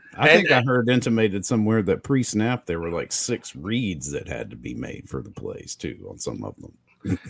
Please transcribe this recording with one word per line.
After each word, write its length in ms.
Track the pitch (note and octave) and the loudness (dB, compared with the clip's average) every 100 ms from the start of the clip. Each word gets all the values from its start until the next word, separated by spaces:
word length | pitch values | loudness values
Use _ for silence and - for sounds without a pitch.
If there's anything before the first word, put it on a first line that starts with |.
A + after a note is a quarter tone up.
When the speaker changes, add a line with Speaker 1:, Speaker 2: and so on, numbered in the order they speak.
| - - | -20 2
Speaker 1:
I 120 | C#3+ | 6
Speaker 2:
And 100 | F3 | 6
Speaker 1:
think 120 | F3 | 8
I 120 | C3 | 4
heard 260 | A#2+ B2+ A#2 | 4 2 4
intimated 560 | B2+ A#2+ A2+ G#2+ G2 | 2 4 4 4 2
somewhere 380 | - A#2 G#2+ A2 | 0 2 4 2
that 200 | F#2+ E2+ | 2 0
pre-snap 640 | - C#3 A#2+ G#2+ A2+ B2 - | 2 0 2 0 0 -2 -4
there 140 | E2 | -4
were, 100 | E2 | -4
like, 220 | E2+ - | -4 -4
six 420 | - - A#2 - | -4 -2 -4 -6
reads 560 | C2 E2+ A#2 A2 D#2 C#2+ | -10 -4 -2 -2 -4 -6
that 140 | C#2+ - | -8 -8
had 220 | A#1+ G#1+ | -8 -10
to 60 | A#1 | -12
be 180 | A#1 | -12
made 340 | A#1+ - - - | -10 -10 -12 -10
for 120 | C2+ | -10
the 100 | - | -10
plays, 440 | - - - - | -12 -12 -12 -12
too, 320 | - - - G1+ | -10 -10 -10 -16
on 100 | - | -10
some 240 | - - | -10 -8
of 100 | G#1 - | -12 -14
them. 640 | - _ _ _ - - - | -20 _ _ _ -6 -6 -6